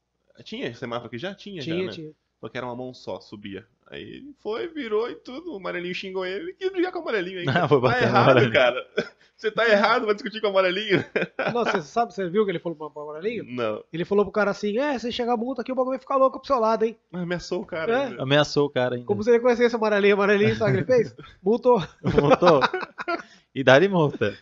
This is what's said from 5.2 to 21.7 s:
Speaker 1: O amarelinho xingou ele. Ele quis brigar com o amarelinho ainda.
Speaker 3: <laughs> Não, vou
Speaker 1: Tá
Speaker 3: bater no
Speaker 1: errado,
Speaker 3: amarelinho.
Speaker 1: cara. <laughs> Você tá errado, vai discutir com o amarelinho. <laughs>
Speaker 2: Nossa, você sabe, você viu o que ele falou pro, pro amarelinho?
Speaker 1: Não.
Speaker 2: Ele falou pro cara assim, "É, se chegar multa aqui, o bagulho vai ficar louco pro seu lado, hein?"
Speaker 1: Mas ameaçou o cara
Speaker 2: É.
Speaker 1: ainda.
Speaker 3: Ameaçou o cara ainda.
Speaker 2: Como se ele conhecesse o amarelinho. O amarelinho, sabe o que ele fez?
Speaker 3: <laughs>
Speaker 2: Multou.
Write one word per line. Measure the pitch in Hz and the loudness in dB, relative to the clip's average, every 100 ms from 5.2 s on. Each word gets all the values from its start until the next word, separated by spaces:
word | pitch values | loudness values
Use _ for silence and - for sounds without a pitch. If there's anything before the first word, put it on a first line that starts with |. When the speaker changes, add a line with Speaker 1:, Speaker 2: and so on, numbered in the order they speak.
| - 254 349 | -16 -16 -12
Speaker 1:
O | 214 | -12
amarelinho | 180 175 175 | -8 -8 -8
xingou | 180 196 190 | -8 -8 -8
ele. | 185 190 | -6 -8
Ele | 339 | -10
quis | 381 381 | -6 -6
brigar | 381 359 | -2 -4
com | 359 | -4
o | |
amarelinho | 320 220 175 190 | -4 -4 -4 -6
ainda. | 156 | -2
Speaker 3:
<laughs> | 131 | 0
Não, | 170 | 4
vou | 143 | 4
Speaker 1:
Tá | 120 | 4
Speaker 3:
bater | 247 | 2
no | 226 | 2
Speaker 1:
errado, | 196 139 | 4 6
Speaker 3:
amarelinho. | 131 120 | 6 6
Speaker 1:
cara. | 135 127 120 - - | 4 4 2 -4 -6
<laughs> | - _ _ _ | -6 _ _ _
Você | 220 | -6
tá | 170 220 | 0 4
errado, | 202 214 240 | 4 4 2
vai | 220 202 | 0 -2
discutir | 214 220 | -4 -4
com | 214 | 0
o | |
amarelinho. | 190 185 180 214 170 117 175 175 | 2 2 2 0 0 0 -4 -4
<laughs> | - 247 | -4 -2
Speaker 2:
Nossa, | 233 226 208 | 0 0 -2
você | |
sabe, | 147 - 233 | -2 -2 -2
você | 185 185 | -4 -4
viu | 190 | 0
o | |
que | 202 | 0
ele | 175 | -2
falou | 175 156 | -6 -8
pro, | 151 | -10
pro | 151 | -12
amarelinho? | 147 151 190 233 | -12 -8 -6 -8
Speaker 1:
Não. | 117 123 113 107 - | -8 -4 -4 -4 -8
Speaker 2:
Ele | 160 | -8
falou | 170 202 | -2 0
pro | 196 | 0
cara | 208 202 | 0 -2
assim, | 196 208 208 | -2 -4 -2
"É, | 294 262 | -2 -4
se | 233 | -6
chegar | 226 240 240 | -4 -2 -2
multa | 240 254 | -4 -6
aqui, | 233 | -6
o | 254 | -4
bagulho | 254 | -4
vai | 262 | -4
ficar | - 269 | -2 2
louco | 262 269 | 2 0
pro | - | -2
seu | 269 | 0
lado, | 220 226 | 2 2
hein?" | 220 220 _ | 0 -4 _
Speaker 1:
Mas | 175 | -8
ameaçou | 175 175 - 180 | -6 -6 -4 -6
o | |
cara | 220 165 160 | -6 -6 -2
Speaker 2:
É. | 240 269 | -2 -2
Speaker 1:
ainda. | 202 | -4
Speaker 3:
Ameaçou | 131 143 143 - 143 | 2 2 2 0 0
o | |
cara | 135 127 123 | 0 -2 -2
ainda. | 123 | -4
Speaker 2:
Como | 202 | -2
se | 214 | 2
ele | 233 | 2
conhecesse | 247 233 240 226 | 4 2 2 2
o | |
amarelinho. | 214 208 202 202 | 0 2 4 4
O | |
amarelinho, | 196 202 214 220 | 4 4 2 2
sabe | 214 | 0
o | 190 | 0
que | - | 2
ele | 254 | 2
fez? | 165 - - | 0 -6 -20
Speaker 3:
<laughs> | _ | _
Speaker 2:
Multou. | 185 240 247 | 0 2 4